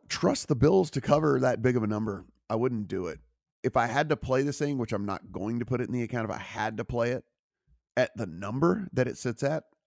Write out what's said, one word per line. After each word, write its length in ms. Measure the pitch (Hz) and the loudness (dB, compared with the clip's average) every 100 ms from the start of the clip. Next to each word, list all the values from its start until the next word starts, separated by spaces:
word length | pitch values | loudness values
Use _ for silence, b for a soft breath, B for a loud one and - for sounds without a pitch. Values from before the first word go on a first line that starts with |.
| - | -6
trust 400 | - - - - | 0 0 2 0
the 80 | 123 | 4
Bills 360 | 147 190 - | 6 6 4
to 100 | 135 | 0
cover 380 | - 151 156 131 | 2 4 4 4
that 240 | 127 113 | 2 2
big 120 | 123 120 | 2 2
of 60 | |
a 60 | 107 | 2
number. 380 | 107 110 98 - _ - | 0 -2 -6 -10 _ -4
I 60 | 110 | -2
wouldn't 320 | 127 113 101 | 0 -2 -4
do 200 | 95 87 | -4 -4
it, 120 | 73 _ _ _ _ | -8 _ _ _ _
if 140 | - 123 | -2 0
I 100 | 117 | 2
had 220 | 139 156 | 0 0
to 80 | 147 | -2
play 260 | 117 131 | 0 0
this 160 | 143 139 | 0 -2
thing, 180 | 147 135 | -2 -2
which 140 | 113 | -2
I'm 140 | 101 101 | -2 -2
not 260 | 95 - | -6 -8
going 280 | 92 104 120 | -6 -4 -4
to 60 | 120 | -2
put 160 | 123 | -4
it 60 | 123 | -2
in 60 | |
the 100 | 123 | -4
account, 260 | 113 123 110 | -4 -4 -4
if 60 | - | -6
I 40 | |
had 380 | - - 110 110 | -8 -6 -4 -4
to 80 | - | -4
play 260 | 120 120 | -2 -2
it 120 | 127 - _ _ _ _ _ _ - | -2 -8 _ _ _ _ _ _ -2
at 200 | 123 - | 0 -2
the 100 | 92 | -8
number 600 | 82 101 127 170 196 185 | -6 -6 2 2 2 -2
that 140 | 127 127 | -2 -2
it 100 | - | -2
sits 260 | 127 110 | -6 -2
at, 200 | 139 156 - _ | -2 -2 -8 _